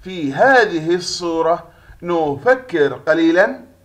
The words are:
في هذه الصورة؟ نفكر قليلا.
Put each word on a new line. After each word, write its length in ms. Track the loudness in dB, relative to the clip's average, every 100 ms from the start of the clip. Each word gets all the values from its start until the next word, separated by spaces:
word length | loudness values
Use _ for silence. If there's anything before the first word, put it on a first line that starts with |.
في 320 | -12 -8 -6
هذه 600 | 0 4 4 2 -2 -2
الصورة؟ 720 | -2 -4 -8 -6 -2 0 -2 -4 _ -20 -16
نفكر 880 | -4 -2 -2 -2 0 0 0 0 0
قليلا. 720 | -2 -2 2 2 2 0 -2 -16 _